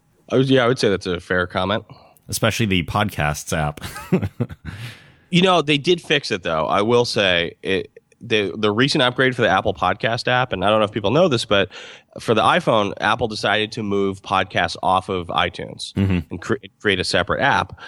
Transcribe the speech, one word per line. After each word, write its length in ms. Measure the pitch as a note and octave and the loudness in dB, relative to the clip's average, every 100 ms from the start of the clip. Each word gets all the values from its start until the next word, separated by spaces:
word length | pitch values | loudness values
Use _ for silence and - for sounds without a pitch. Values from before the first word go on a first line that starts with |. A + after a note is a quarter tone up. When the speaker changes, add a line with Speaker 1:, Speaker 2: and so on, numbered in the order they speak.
| _ _ - | _ _ -4
Speaker 1:
I 60 | A#2+ | 0
was, 140 | C3+ | 2
yeah, 120 | C3 | 2
I 40 | A#2 | 2
would 100 | A#2 | 2
say 120 | A#2 | 0
that's 180 | F#2+ F#2 | 0 -2
a 120 | E2+ | -6
fair 280 | - F#2 F2 | -2 -2 0
comment. 380 | F#2+ F#2 A2 - - - _ - | -2 -2 -2 -6 -20 -20 _ -10
Speaker 2:
Especially 400 | - A2+ - A2+ | -2 -2 0 0
the 160 | F#2 | 0
podcasts 680 | D#2+ G#2 G#2 - D2+ D2+ - | 0 -2 -2 -2 -2 -2 -4
app. 300 | E2+ D2+ - - - - | -2 -2 -6 -12 -14 -2
<laughs> 460 | F3+ G2+ - A#2+ - - G2+ A#2 - - _ _ | -2 -2 -6 -8 -8 -14 -14 -16 -18 -20 _ _
Speaker 1:
You 100 | F3 | 2
know, 220 | F#3 F3 | 4 4
they 160 | D3 C#3+ | 2 0
did 200 | C3+ F3 | 2 0
fix 300 | - D3 - | 2 -2 0
it, 140 | G2+ | -4
though. 240 | E2+ D#2+ D#2 | -2 0 2
I 160 | F2+ | 2
will 220 | G#2+ A#2+ A#2+ | 4 4 2
say 500 | A2+ G2 F2 E2+ - | 2 2 2 0 -4
it, 260 | - F#2+ - - _ _ | -2 -2 -4 -14 _ _
the, 320 | A#2 G#2+ G2 G#2+ | -2 0 0 0
the 160 | G#2+ | 0
recent 300 | G#2 C3+ D3+ | 2 2 2
upgrade 340 | B2 B2 C3 B2 | 2 2 0 2
for 60 | |
the 80 | G#2+ | 2
Apple 240 | F#2+ G#2 | 2 0
Podcast 540 | F2+ F#2 G2 A#2 A#2 - | 0 -2 0 -2 -2 0
app, 260 | B2 B2+ | 0 0
and 100 | F#2+ | 0
I 60 | G2 | 2
don't 80 | A2 | 2
know 80 | G#2 | 2
if 60 | |
people 180 | A2+ G2+ | 0 0
know 180 | C#3 F#3 | 2 2
this, 160 | A#2+ | 2
but 280 | - G2+ F#2+ - - - _ - | 0 0 0 -6 -18 -20 _ -10
for 160 | - A2 | 0 2
the 80 | |
iPhone, 500 | A2 E3 E3 A2+ G2+ - | 4 2 2 0 0 0
Apple 260 | G2+ A#2 A#2+ | 0 0 -2
decided 440 | G#2+ A2+ G#2+ G#2+ | -2 0 0 -2
to 100 | A#2 | -6
move 400 | G#2 G2+ G2 F#2+ | -4 -2 -2 -4
podcasts 560 | - F#2+ F#2+ G#2 E2+ - | -2 -2 0 -2 -2 -2
off 260 | F2 F#2 - | 0 0 0
of 180 | F#2 E2 | -6 -2
iTunes 640 | - F2 - - - - | -2 -2 -4 -12 -12 -8
Speaker 2:
Mm-hmm. 260 | - G2 F2+ - | -2 0 0 -2
Speaker 1:
and 100 | F#2 | -10
cre-, 180 | - A2+ G2+ _ | -6 -6 -6 _
create 200 | G#2+ F#2+ | 0 0
a 40 | |
separate 380 | - F#2 F2 E2 | 0 0 0 0
app, 380 | C#3 G2 - - | 2 2 -2 -8